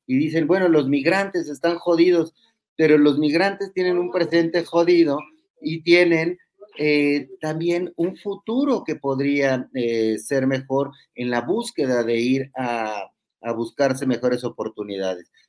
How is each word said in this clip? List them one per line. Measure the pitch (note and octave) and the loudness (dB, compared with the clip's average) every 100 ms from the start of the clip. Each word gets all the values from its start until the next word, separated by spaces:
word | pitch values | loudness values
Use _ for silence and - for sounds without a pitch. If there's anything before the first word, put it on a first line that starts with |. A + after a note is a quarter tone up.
| - | -2
y | C3 | 0
dicen, | D3+ D#3+ D3 | 0 0 0
"Bueno, | F#3+ F3+ | 2 4
los | D#3 C3 | 2 2
migrantes | C#3+ C3+ F#3+ G3 F3+ D3 | 0 2 0 0 -4 -6
están | D3 E3+ E3+ | -4 -2 -2
jodidos", | F3 E3+ F3 F3 D#3+ _ _ _ _ - | 0 4 4 4 0 _ _ _ _ 0
pero | D#3+ D3+ | 4 6
los | D3 C#3+ | 6 4
migrantes | D3+ D#3+ G3 G3 G3 | 2 2 0 -2 -6
tienen | F#3 F3+ F3 | -2 0 0
un | F3+ | -2
presente | F#3 E3 E3+ E3 F3 | -2 0 0 2 -2
jodido | - E3+ E3+ F3 D#3 C#3+ - _ _ _ | 0 2 4 6 4 0 -6 _ _ _
y | D3+ D#3+ | -8 -4
tienen, | D#3+ F3 E3+ E3 E3 F3+ _ _ - - | 4 6 6 2 0 -6 _ _ -16 -4
eh, | D3+ D3 C#3+ C#3+ C#3 - | 0 2 2 0 -4 -8
también | D#3 D#3+ E3+ F3 F3+ - | -8 -4 -2 -2 -4 -6
un | F3 F#3 | -6 -6
futuro | G3+ G3 - A#3+ C#4+ A3 | -10 -10 -6 -2 0 -2
que | E3 - | -4 -6
podría, | C#3 C3+ C#3 C#3+ C#3 C3 B2 | -4 -2 0 0 0 0 -4
eh, | C3 A#2 A#2 A2 A2 | -4 -2 0 0 -2
ser | - C#3 C3 | -2 -2 0
mejor | C3 C3 C3+ C#3 - _ | -2 -2 -4 -4 -8 _
en | - B2 | -8 -4
la | A#2+ | -4
búsqueda | B2 G#3+ A3+ - C3+ B2 | -2 -4 -4 -4 -2 0
de | A2+ A#2 | 0 0
ir | B2 C3 C3 C3 | 0 -2 -4 -8
a, | B2 A#2 A2 G#2 F#2+ _ _ _ | -6 -4 -6 -8 -12 _ _ _
a | A#2 | -8
buscarse | A2+ A#2 - C#3 C3 C3+ | -6 -6 -2 -2 0 -2
mejores | B2+ B2+ B2 | -2 -2 -2
oportunidades. | B2 - A2 A2 G#2 G2 F#2+ F2+ - _ | -4 -8 -8 -8 -8 -6 -4 -6 -10 _